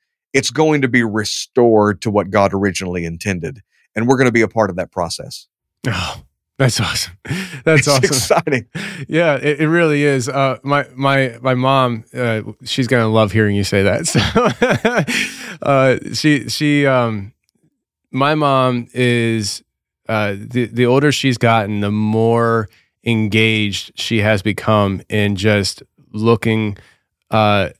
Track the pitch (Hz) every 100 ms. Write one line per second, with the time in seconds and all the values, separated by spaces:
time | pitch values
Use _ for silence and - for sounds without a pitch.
0 | _ _ _ 135 - 139 156 151 131 123
1 | 113 107 104 - - - 120 107 104 98
2 | - 101 95 104 98 98 101 87 92 90
3 | 85 82 104 92 80 - _ _ _ 110
4 | 117 131 127 117 107 113 101 90 87 95
5 | 87 - - - - _ _ _ 135 92
6 | 87 - - _ _ - 131 - 98 -
7 | - - - 170 190 135 165 156 147 135
8 | 190 135 - 175 165 131 - 160 165 -
9 | 131 156 170 135 143 143 156 170 165 147
10 | 147 135 120 131 135 127 135 143 131 123
11 | 139 139 131 117 127 127 131 135 127 113
12 | - 127 120 110 104 - - - 120 127
13 | 110 110 107 110 107 101 98 101 98 95
14 | 165 127 101 220 240 - 240 - 226 240
15 | 147 - - - - - - 135 131 120
16 | 98 - 151 143 120 - 151 143 143 127
17 | 120 107 98 - _ _ _ _ _ _
18 | _ 131 143 156 143 135 127 123 117 123
19 | 123 120 117 113 101 - - _ _ _
20 | - 113 104 98 113 123 117 117 123 131
21 | 147 127 135 120 117 113 104 104 104 107
22 | 107 110 113 117 117 113 107 _ _ _
23 | 117 113 110 110 110 110 104 95 - -
24 | - 113 104 107 107 98 - 107 98 95
25 | - 107 104 98 107 104 98 - - _
26 | _ 107 113 113 117 110 107 101 - _
27 | _ _ _ 110 107 101 90 -